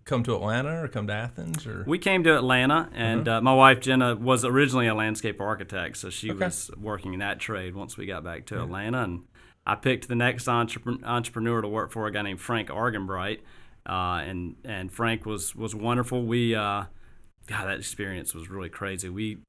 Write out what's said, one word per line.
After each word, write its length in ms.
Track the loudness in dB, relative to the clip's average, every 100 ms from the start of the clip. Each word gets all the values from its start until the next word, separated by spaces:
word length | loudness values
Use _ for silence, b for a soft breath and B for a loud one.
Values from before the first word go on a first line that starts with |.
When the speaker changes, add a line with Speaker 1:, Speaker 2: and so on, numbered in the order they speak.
| -2
Speaker 1:
come 180 | 0
to 100 | 2 0
Atlanta 480 | 0 0 -2 -4
or 40 | -4
come 180 | -4 -4
to 60 |
Athens? 540 | -4 -6 -8 -6 -6 -6
Or? 160 | -6 -2
Speaker 2:
We 140 | 0
came 240 | 2 6
to 120 | 6 6
Atlanta, 540 | 6 6 6 4 0
and, 320 | -2 0 2 2
Speaker 1:
Mm-hmm. 20 |
Speaker 2:
uh, 120 | 4
my 120 | 6
wife, 260 | 10 10 10
Jenna, 340 | 6 4 4 2
was 280 | 2 4
originally 440 | 4 4 6 4 4
a 80 | 2
landscape 440 | 0 -2 -4 -4
architect, 580 | -4 -4 -6 -6 -6 -8
so 120 | -10
she 220 | -8 -6
Speaker 1:
Okay. 140 | -2 -2
Speaker 2:
was 260 | -4 -8 -8
working 380 | -6 -6 -6
in 60 | -6
that 200 | -4 -4
trade 360 | -6 -6 -6 -10
once 200 | -12 -10
we 100 | -8
got 160 | -8
back 240 | -8 -12 -10
to 80 | -8
Speaker 1:
Yeah. 80 |
Speaker 2:
Atlanta, 400 | -6 -6 -4 -4
and 200 | -4 -6 -12 b b _ -4
I 80 | 0
picked 320 | 0 0 0
the 80 | 0
next 320 | 0 0 0
entrepre-, 560 | 2 0 -2 -6 -6
entrepreneur 580 | -2 -2 -2 -2 0 0
to 60 | 0
work 240 | -2 -4
for, 160 | -4 -4
a 40 |
guy 120 | -2
named 180 | -4 -6
Frank 280 | -2 -2 -2
Argenbright, 720 | -2 0 -2 -4 -4 -4 -6 b b b b -6
uh, 360 | -2 0 -2 -4
and, 300 | -6 -8 -10
and 280 | -10 -8 -8
Frank 360 | -2 0 0 -4
was, 280 | -4 -6 -6
was 200 | -6 -4
wonderful. 480 | 0 0 0 -2 0
We, 300 | 2 2 2
uh, 300 | 0 -2 -6 b b b b _ -8
God, 200 | -6 -4
that 100 | -4
experience 560 | -6 -6 -6 -6 -6
was 160 | -6 -10
really 200 | -10 -10
crazy. 400 | -8 -6 -6 -8
We, 280 | -6 -6 -8